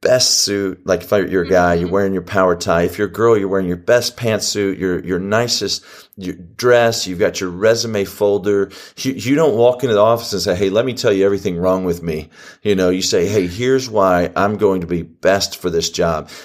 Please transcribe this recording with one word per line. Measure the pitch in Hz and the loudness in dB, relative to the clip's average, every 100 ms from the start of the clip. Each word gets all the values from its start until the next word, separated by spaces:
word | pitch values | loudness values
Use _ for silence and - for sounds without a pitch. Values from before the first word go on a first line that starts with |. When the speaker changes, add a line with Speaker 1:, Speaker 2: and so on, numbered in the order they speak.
Speaker 1:
best | - 127 - - | 2 2 2 0
suit. | - 101 98 90 - | 0 0 -2 -4 -2
Like, | 90 | -2
if | - | 0
I, | 104 | 0
you're | 87 92 | 2 0
a | 85 | 2
guy, | 90 87 | 2 4
you're | 85 87 | 2 0
Speaker 2:
Mm-hmm. | |
Speaker 1:
wearing | 98 98 | 0 0
your | 95 | -2
power | 87 101 92 85 | -4 0 2 0
tie. | - 85 | 0 0
If | 87 - | 0 -2
you're | 101 | -4
a | |
girl, | 95 117 110 | 0 2 2
you're | 98 | 0
wearing | 98 92 | -2 -2
your | 87 | -4
best | 87 120 107 - | 0 0 0 -4
pantsuit, | 117 104 - 104 98 92 | -4 -2 -2 -2 -2 -2
your, | 92 87 | -2 -2
your | 85 90 | -4 -4
nicest, | 98 110 120 - 98 - - - - - | -2 -2 0 -2 -4 -6 -12 -20 -20 -12
your | 92 | -10
dress, | 92 85 - 123 120 117 113 95 | -10 -14 -2 4 4 4 0 -4
you've | 90 | -2
got | 95 - | -2 -2
your | 92 | -6
resume | 87 110 113 113 107 | 0 2 2 0 -4
folder. | 95 - 104 101 98 101 98 - - - | -4 0 2 2 2 0 0 -6 -18 -8
You, | 131 | -6
you | 104 107 | -4 -2
don't | 143 156 110 | 2 2 4
walk | 120 123 | 4 2
into | 131 | 2
the | 104 | 4
office | 110 117 - | 4 2 -2
and | 98 | -4
say, | 95 | -2
"Hey, | 90 98 | 0 0
let | 104 | 0
me | 127 | 0
tell | 117 120 | -2 0
you | 98 | 2
everything | 98 98 95 85 | 2 0 -2 -2
wrong | 92 92 | 0 0
with | 92 85 | -2 -4
me." | 85 78 76 - - - | -6 -8 -10 -18 -20 -6
You | 107 | -2
know, | 95 90 | 2 2
you | 92 | 0
say, | 95 101 92 | 0 0 0
"Hey, | 107 90 | 0 -2
here's | 95 127 131 123 | -2 0 0 0
why | 107 92 87 90 - | 2 2 2 0 0
I'm | 101 104 | -2 0
going | 101 95 | 0 0
to | 85 | -2
be | 87 | -6
best | 80 - 90 98 - - | -8 -2 0 0 -2 -6
for | 90 | -4
this | 85 82 | -2 -2
job." | - 85 80 73 - | -2 -2 -2 -8 -18